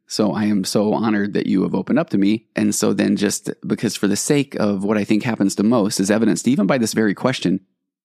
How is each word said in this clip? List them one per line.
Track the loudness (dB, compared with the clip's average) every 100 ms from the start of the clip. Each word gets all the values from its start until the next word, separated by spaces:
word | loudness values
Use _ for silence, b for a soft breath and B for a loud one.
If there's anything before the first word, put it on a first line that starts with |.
| -8
So | -2 -2
I | 0 0
am | 0 0
so | 0 0
honored | 0 0 0 -2
that | -2 0
you | 0
have | 0 -2
opened | -2 -2
up | 0
to | 0
me." | 2 0 -4 -2
And | -2 0
so | 0
then | 2 0 2
just | 0 -2 -8 -8 -6
because | -2 -2 -2
for | -2
the | 0
sake | 0 0 0 -2
of | -2 0
what | 0 0
I | 0
think | 0
happens | 0 0 0 2
the |
most | 2 2 2 0
is | 0
evidenced | 2 2 2 0
even | 0 2
by | 0
this | 0
very | 0 0
question, | 0 -2 0 -2 -2 -6 _ _ _